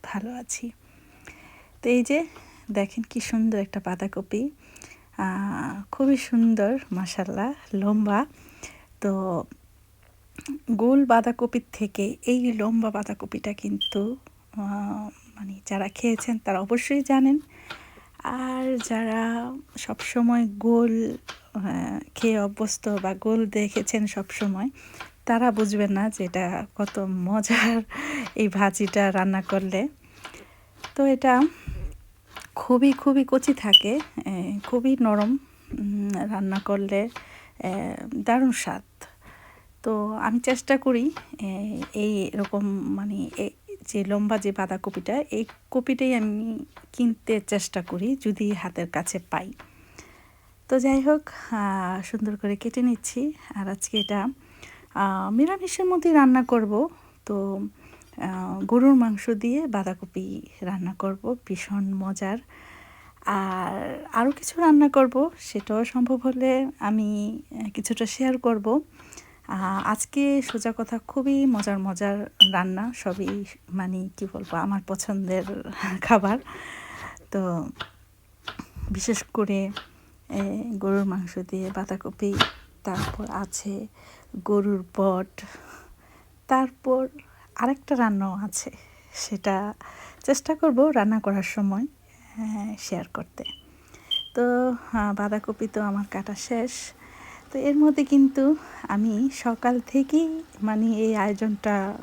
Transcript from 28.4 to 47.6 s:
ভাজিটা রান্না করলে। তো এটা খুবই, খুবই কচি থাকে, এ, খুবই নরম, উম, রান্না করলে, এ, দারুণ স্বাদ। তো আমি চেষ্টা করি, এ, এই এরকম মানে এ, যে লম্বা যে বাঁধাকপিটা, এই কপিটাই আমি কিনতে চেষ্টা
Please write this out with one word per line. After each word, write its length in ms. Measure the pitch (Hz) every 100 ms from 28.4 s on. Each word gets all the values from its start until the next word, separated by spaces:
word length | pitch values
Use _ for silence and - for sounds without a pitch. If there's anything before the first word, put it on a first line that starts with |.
| 214
ভাজিটা 640 | 196 202 196 202 208 196
রান্না 300 | 185 190 190
করলে। 460 | 190 196 190 196 285 - - - - - - - _ - -
তো 120 | - 277
এটা 360 | 262 269 247 311 - - - - - - _ _ - -
খুবই, 380 | - - 247 277
খুবই 320 | 269 285 277 262
কচি 260 | 262 277
থাকে, 460 | 269 214 190 202 277 - -
এ, 340 | - 190 185 202 -
খুবই 300 | 247 262 262
নরম, 380 | 226 208 208 269 - - - -
উম, 300 | 202 202 202
রান্না 460 | 196 208 196 190 196
করলে, 480 | 202 202 196 196 226 - - - - -
এ, 300 | 185 196 - - -
দারুণ 380 | - 208 240 262
স্বাদ। 520 | 240 - - - _ - - - - - - - _
তো 300 | 226 214 208
আমি 280 | 220 233 233
চেষ্টা 360 | 254 254 - 269
করি, 340 | 262 240 277 - - -
এ, 420 | 196 190 214 208 294
এই 360 | 208 208 208 190
এরকম 340 | 208 196 202 202
মানে 640 | 196 - 196 208 202 165 -
এ, 140 | 202 - - 392 -
যে 160 | 208
লম্বা 340 | 196 202 208 220
যে 140 | 202
বাঁধাকপিটা, 720 | 196 190 190 196 190 180 254 302
এই 140 | 214 226 - _
কপিটাই 440 | 254 247 254 262
আমি 500 | 240 214 208 226 220 - - -
কিনতে 480 | - 240 220 - 214 -
চেষ্টা 360 | 208